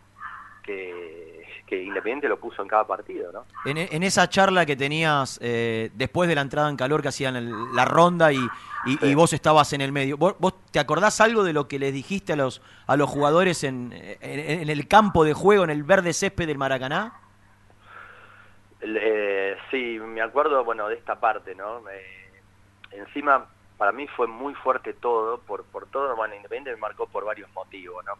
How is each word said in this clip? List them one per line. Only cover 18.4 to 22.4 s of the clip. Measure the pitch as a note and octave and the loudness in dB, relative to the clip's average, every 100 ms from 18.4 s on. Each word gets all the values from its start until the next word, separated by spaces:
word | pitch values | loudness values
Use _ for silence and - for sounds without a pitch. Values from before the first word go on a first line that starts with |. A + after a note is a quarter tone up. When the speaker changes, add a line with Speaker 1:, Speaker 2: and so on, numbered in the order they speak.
| - - _ _ | -20 -20 _ _
Speaker 1:
Eh, | G#2+ A2 G#2+ G#2+ G2+ G2 G2 F#2+ - | -6 -2 0 2 0 0 -2 -4 -6
sí, | C3 A#2+ A2 | -6 -4 -6
me | A2+ A2+ | -8 -4
acuerdo, | A2+ C#3 D3+ C#3 | -2 0 2 2
bueno, | A#2 A2 G#2 | 0 -2 -4
de | A#2 | -6
esta | - - | -6 -2
parte, | A2+ G#2 F#2+ | 0 -2 -6
¿no? | F#2 G2+ A#2 G#2 | -12 -12 -12 -14
Eh, | G2 F#2+ F#2+ F#2+ G2 | -18 -18 -20 -20 -20